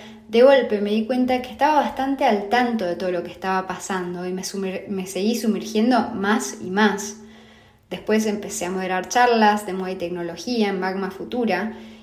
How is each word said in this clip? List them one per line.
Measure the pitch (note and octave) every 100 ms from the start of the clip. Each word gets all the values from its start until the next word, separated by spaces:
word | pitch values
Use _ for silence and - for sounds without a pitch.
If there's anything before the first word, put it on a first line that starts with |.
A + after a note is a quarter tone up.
| - - -
de | A3
golpe | C4 C#4 A3+ G#3
me | G#3
di | G#3+ A3
cuenta | B3+ B3 B3+
que | B3
estaba | - C#4 D4+
bastante | A3+ - C#4 C#4 C#4
al | G#3 -
tanto | A#3+ A#3+ A3+
de | F3+ F3
todo | F#3
lo | F3+
que | E3+
estaba | - F#3+ F#3 F#3
pasando | F3+ - F#3+ F3+ F3+ F3+
y |
me | F#3
sumer-, | F#3 G3 F#3+ G3 -
me | G3 F#3
seguí | - G#3 A#3
sumergiendo | A#3 F#3 - G#3+ A#3 A#3+ G#3+
más | F#3+ G3 A3 - -
y | F3+
más. | F#3+ G#3+ G3 - - - - - - - _ _
Después | G3 - G#3+ A3
empecé | G#3 F#3 - F3
a |
moderar | F#3 F#3 F#3 F#3
charlas | B3 B3 A#3 G#3+ G#3+ G#3+
de |
moda | F#3 F#3
y | F#3+
tecnología | F3 F3 E3+ E3+ - A#3+ G#3
en | F#3+
Magma | F#3 F#3+ F#3+
Futura | - E3 B3 A3+ F3+ A3 - - -